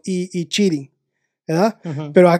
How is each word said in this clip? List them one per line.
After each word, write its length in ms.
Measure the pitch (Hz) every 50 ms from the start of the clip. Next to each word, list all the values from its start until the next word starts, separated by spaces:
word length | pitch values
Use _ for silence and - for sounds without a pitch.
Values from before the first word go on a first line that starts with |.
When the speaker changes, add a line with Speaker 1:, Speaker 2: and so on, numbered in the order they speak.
| -
Speaker 1:
y, 240 | 196 185 180 180 185 -
y 80 | 175 165
cheating, 440 | 165 - 208 202 190 156 143 139 - _ _ _ _ _ _ _ _ _ _ _
¿verdad? 320 | - 160 170 202 226 214 _ -
Speaker 2:
Ujú. 300 | 170 143 143 156 147 147
Speaker 1:
Pero 160 | 190 180 175
a, 60 | 170 175